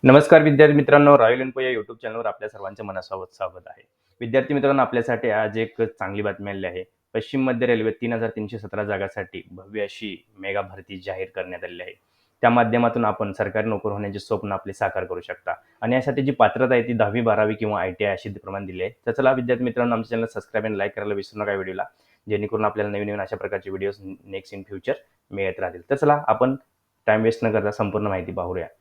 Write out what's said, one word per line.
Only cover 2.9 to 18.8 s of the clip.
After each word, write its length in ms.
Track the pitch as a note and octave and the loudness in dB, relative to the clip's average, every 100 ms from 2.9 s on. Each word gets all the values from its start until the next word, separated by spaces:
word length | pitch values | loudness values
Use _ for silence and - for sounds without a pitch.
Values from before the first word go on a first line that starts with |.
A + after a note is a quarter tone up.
| F#2+ - G2 F#2 | -10 -10 -12 -12
स्वागत 260 | _ F#2 F2+ - | _ -10 -8 -20
आहे. 200 | - _ _ _ _ | -20 _ _ _ _
विद्यार्थी 340 | A#2+ C3 C3 | 0 0 0
मित्रांनो, 280 | C#3+ C#3 C#3 | 0 2 2
आपल्यासाठी 480 | B2 B2 A#2 A2+ A#2+ | 2 0 -2 -2 0
आज 280 | G#2+ G#2+ A2 | 0 0 -2
एक 240 | A2+ - | -6 -2
चांगली 400 | A2+ - F#2+ G2+ | -4 -4 -8 -4
बातमी 280 | G#2 F#2+ G2+ | -4 -6 -10
आलेली 160 | G2 F#2 | -8 -8
आहे. 180 | F2+ F#2 _ _ | -8 -14 _ _
पश्चिम 280 | A2+ - C#3 | -8 -4 -2
मध्य 240 | C3 A#2+ B2 | -2 0 0
रेल्वे 240 | A#2 A2 | 2 0
तीन 220 | G#2+ A#2+ | -4 -6
हजार 180 | A#2 A2+ | -4 -4
तीनशे 280 | A2+ G#2+ A2 | -6 -10 -10
सतरा 260 | G#2 G2+ | -10 -8
जागासाठी 640 | G#2 G2+ G2 - F#2+ F#2 - | -4 -4 -4 -8 -10 -12 -16
भव्य 300 | F2+ F#2+ G#2+ | -20 -12 -8
अशी 420 | G2+ - A2 F2+ _ G2 | -8 -8 -12 -12 _ _
मेगा 220 | G2 G2+ | -6 -6
भरती 400 | G2 F#2+ F#2 F#2+ F#2+ | -6 -14 -16 -14 -10
जाहीर 200 | F#2 F#2+ | -8 -8
करण्यात 300 | F#2+ F2 F2 | -8 -10 -10
आलेली 180 | F2 F2 | -12 -12
आहे. 100 | F2+ - _ _ _ _ | -16 -18 _ _ _ _
त्या 100 | A#2+ | 2
माध्यमातून 540 | A#2+ A2+ A#2+ A#2 A#2+ | 4 2 2 0 0
आपण 280 | A2 G#2+ G#2 | -2 -2 -6
सरकारी 340 | F#2+ G2+ G#2+ A2 | -4 -4 -2 -2
नोकर 240 | G#2 G#2 | -4 -4
होण्याचे 260 | G2+ G#2 G2 | -6 -8 -10
स्वप्न 340 | - G#2+ G#2 | -6 -6 -4
आपले 200 | F#2+ G2+ | -8 -8
साकार 320 | G2 G2 F#2+ | -4 -4 -4
करू 160 | F2+ F2+ | -6 -10
शकता 340 | F2 F#2 - F2 _ _ | -10 -12 -8 -10 _ _
आणि 140 | A2+ | -2
यासाठी 280 | B2+ B2+ C3 | 0 0 -2
जी 100 | C3+ | -2
पात्रता 420 | C#3+ G#2+ A#2+ B2+ | 2 2 2 2
आहे 80 | B2 | 2
ती 100 | A#2 | 0
दहावी, 280 | A2+ G#2 A2+ | 0 0 0
बारावी 340 | A2+ G#2 G#2+ | 0 2 0
किंवा 260 | G#2+ G#2+ G#2 | 0 -4 -2
आयटीआय 320 | F#2 F2 G2+ | -4 -2 -2
अशी 160 | F#2+ G#2+ | -2 -8
प्रमाण 380 | G2 F#2+ G2 F#2+ | -12 -10 -10 -10
दिले 180 | F2+ | -8